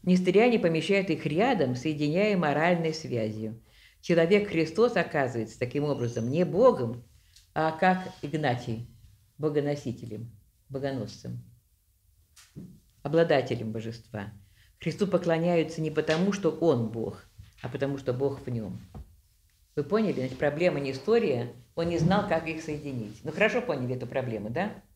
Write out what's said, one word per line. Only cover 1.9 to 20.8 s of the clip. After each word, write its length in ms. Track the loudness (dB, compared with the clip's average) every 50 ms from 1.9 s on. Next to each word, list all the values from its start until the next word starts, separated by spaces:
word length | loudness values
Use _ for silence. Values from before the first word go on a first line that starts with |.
| -2 0 0 0 2 2 2 2 2
моральной 560 | 2 2 2 2 2 4 4 4 2 2 -2
связью. 720 | -4 -4 -6 -4 -2 -2 -2 -2 -4 -6 -6 -8 -8 -12 _ _ _ -20 -20 -20 _ _
Человек 480 | -2 2 4 4 6 6 4 4 4 2
Христос 480 | 0 0 0 0 2 2 2 4 4
оказывается 640 | 0 -2 0 0 0 0 0 0 -4 -6 -6 -4 -6
таким 260 | -6 -4 -2 -2 -2
образом 440 | -2 -2 -2 -2 -4 -2 -2 -2 0
не 160 | 0 0 0
Богом, 600 | 2 2 6 6 6 6 4 -2 -4 -4 -8 -14 _ _ _ _ _ _ -20 _ _ _
а 160 | 0 0 0
как 420 | 0 2 4 4 4 2 -2 -8 -12 -10
Игнатий, 680 | -8 -6 -4 0 0 0 0 0 -4 -6 -8 -8 -8 -14 -18 -20 -20 -20 -20 _ _ _ _ -4
богоносителем, 1000 | -4 0 0 0 0 0 -4 -2 -4 -8 -8 -8 -10 -12 -10 -10 -12 -12 -14 -20 _ _ _ _ _ _
богоносцем, 760 | -10 -6 -6 -4 -4 -6 -8 -8 -10 -14 -12 -12 -12 -12 -14 -18 -20 _ _ _ _ _ _ _ _ _ _ _ _ _ _ _ _ -20 -20 _ _ -18 -18 -18 -20 -20 _ _ _ _
обладателем 680 | _ 0 4 4 4 6 4 2 2 0 -4 -4 -4 -6
божества. 600 | -6 -6 -8 -8 -12 -12 -16 _ -10 -10 -10 -10 -14 -18 -20 _ _ _ _ _ _ _
Христу 260 | -6 -6 -2 -2 -2
поклоняются 760 | 0 0 0 2 2 0 2 2 2 2 2 0 0 -4 -4
не 120 | -4 -2
потому, 400 | -2 -2 0 2 2 2 2 0
что 180 | 0 0 0 -2
Он 400 | 0 2 2 4 4 4 0 -2
Бог, 340 | -4 -6 -6 -6 -8 -12 -20 _ _ -20 -20 -20 _ -12
а 60 | -10 -8
потому, 300 | -4 -4 -2 -2 -4 -4
что 140 | -4 -4
Бог 320 | -2 0 -2 -2 -2 -4 -8
в 60 | -6
нём. 300 | -6 -6 -6 -8 -10 -12 -14 -16 -16 -18 -18 -18 -20 _ _ _ _ _ _ _ _ _ _ _ _
Вы 80 | -6 -2
поняли? 300 | 0 0 2 2 2 0
Значит, 240 | 0 -2 -4 -2 0
проблема 420 | 0 0 2 2 2 2 2 2